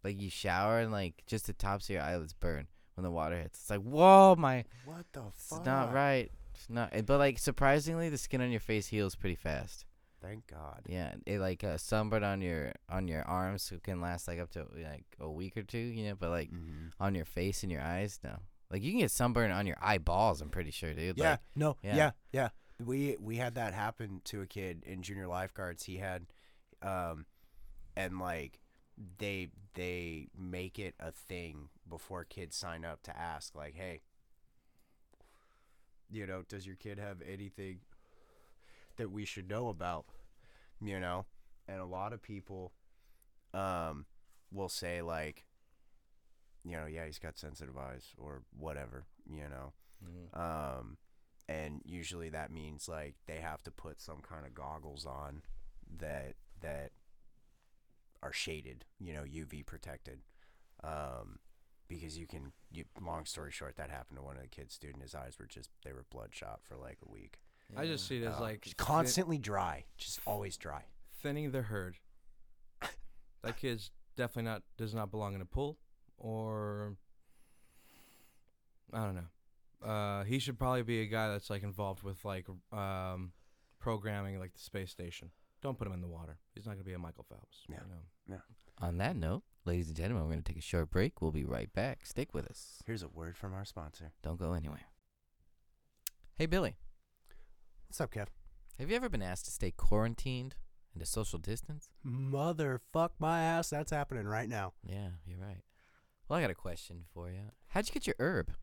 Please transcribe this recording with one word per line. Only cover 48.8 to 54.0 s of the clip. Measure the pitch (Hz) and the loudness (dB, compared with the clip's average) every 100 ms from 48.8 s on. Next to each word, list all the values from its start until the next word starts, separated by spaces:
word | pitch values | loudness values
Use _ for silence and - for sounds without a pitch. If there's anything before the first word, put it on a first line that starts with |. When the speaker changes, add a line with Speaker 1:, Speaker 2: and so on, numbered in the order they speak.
| 64 65 - - - | -8 -12 -14 -20 -14
Speaker 2:
you | 78 73 | -12 -10
know? | 67 67 - - - | -10 -12 -16 -20 -18
Speaker 1:
Mm-hmm. | 90 87 87 82 | -14 -14 -12 -6
Speaker 2:
Um, | 85 78 71 65 55 76 - - - - - | -4 -4 -4 -6 -10 -14 -20 -20 -20 -18 -8
and | 78 76 73 | -6 -6 -8
usually | - 87 82 87 82 | -10 -10 -8 -8 -8
that | 78 76 | -6 -8
means, | 80 78 73 - | -8 -10 -10 -8
like, | 80 73 - | -8 -8 -12
they | - 80 | -12 -8
have | 82 76 | -8 -8
to | - | -12
put | - 80 | -12 -14
some | 73 | -14